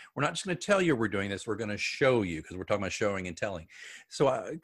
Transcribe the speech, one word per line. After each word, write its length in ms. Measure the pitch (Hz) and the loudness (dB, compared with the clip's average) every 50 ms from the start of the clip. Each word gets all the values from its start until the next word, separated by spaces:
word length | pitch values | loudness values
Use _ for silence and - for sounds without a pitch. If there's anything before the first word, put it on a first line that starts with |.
| - - - | -18 -12 -4
we're 80 | 127 | -2
not 120 | 143 160 170 | -2 0 0
just 120 | - - | -2 -4
gonna 100 | 190 175 | -4 -4
tell 240 | 175 - - 202 190 | -4 2 2 4 4
you 120 | 185 165 139 | 6 4 4
we're 120 | 113 113 101 | 2 2 0
doing 220 | 104 98 98 98 | 0 0 -2 -2
this. 160 | 98 90 - 117 | -4 -6 -4 -4
We're 80 | 107 | -4
gonna 200 | 104 113 104 104 98 | -2 -2 -4 -4 -4
show 440 | - - - - 143 131 127 117 | -4 -4 0 4 4 6 6 4
you," 200 | 101 87 80 78 | 2 2 -2 -4
'cause 140 | 80 - 87 | -6 -8 -8
we're 80 | 92 90 | -8 -2
talking 180 | - 107 101 98 | 0 0 0 0
about 80 | 90 | -2
showing 340 | - - 110 101 98 95 90 90 | -2 0 0 0 0 0 -4 -6
and 80 | 85 | -6
telling. 300 | - 120 104 95 82 80 - - - - - - - - _ | -4 -4 -4 -4 -6 -10 -12 -18 -20 -18 -18 -18 -20 -20 _
So, 200 | - - 147 131 | 0 2 4 4
uh, 240 | 131 113 90 107 151 165 | 4 2 -2 -6 -10 -10